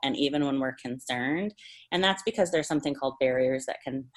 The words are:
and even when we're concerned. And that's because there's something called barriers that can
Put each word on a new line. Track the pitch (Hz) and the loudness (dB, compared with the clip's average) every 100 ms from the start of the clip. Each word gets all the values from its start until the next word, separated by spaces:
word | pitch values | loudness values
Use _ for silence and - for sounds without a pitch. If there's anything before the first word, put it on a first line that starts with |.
| 135 | -2
and | - | 0
even | 139 147 143 | 0 2 0
when | 139 | 0
we're | 131 127 | -2 -4
concerned. | 127 131 - 123 127 160 208 - - - - | -8 -8 -4 -2 0 -2 -2 -6 -14 -20 -4
And | 175 | 2
that's | 190 190 | 2 2
because | - 220 180 | 0 0 2
there's | 165 151 | 2 0
something | 151 147 139 | 0 0 -2
called | 135 131 | -2 0
barriers | 131 127 131 131 131 | 2 4 2 0 -2
that | - | -6
can | 139 131 127 | -6 -6 -8